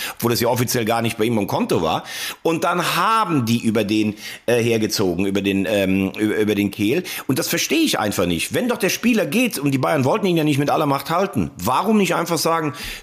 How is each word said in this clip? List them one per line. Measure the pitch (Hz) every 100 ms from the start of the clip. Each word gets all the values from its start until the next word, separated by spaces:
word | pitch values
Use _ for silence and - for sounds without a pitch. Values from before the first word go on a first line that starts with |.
| - -
obwohl | 117
das | 120
ja | 117
offiziell | 120 123 127
gar | 110 117
nicht | 113 -
bei |
ihm | 110 117
im | 98
Konto | 147 233 123
war. | 78 110 - - - -
Und | 165 165
dann | 180 175 156 165
haben | 190 226 180 151
die | 113 117
über | 113 110
den, | 101 107 107 104 - - -
äh, | 120
hergezogen, | 117 113 107 - 95 87 98
über | 98
den, | 98 98 90
ähm, | 104 95 95 95 -
über, | 107 101
über | 107 101
den | 101
Kehl. | 98 104 156 180 - -
Und | 135
das | 165
verstehe | 170 - 302
ich | 302 -
einfach | 107 98 90
nicht. | 85 -
Wenn | 135 233
doch | 233
der | 185
Spieler | - 226 226 165
geht | 185 247 -
und | 143
die | 135
Bayern | 165 160
wollten | 127 208 196
ihn | 170
ja |
nicht | 151 135
mit | 143
aller | 135 151
Macht | 139 -
halten, | 165 196 196 76 -
warum | 90 131 196 214
nicht | 185 160
einfach | 165 165
sagen, | 160 165 156 127 - -